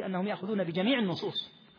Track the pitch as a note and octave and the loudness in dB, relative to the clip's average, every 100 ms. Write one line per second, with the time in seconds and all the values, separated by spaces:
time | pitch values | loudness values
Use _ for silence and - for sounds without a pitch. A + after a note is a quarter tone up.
0 | G3 F#3 G#3 F#3 G3+ G#3 E3+ E3+ G#3 C4 | -2 -2 -2 -2 -2 0 0 2 4 4
1 | F#3+ D#3 E3 - - - - | 2 0 -2 -4 -8 -16 -20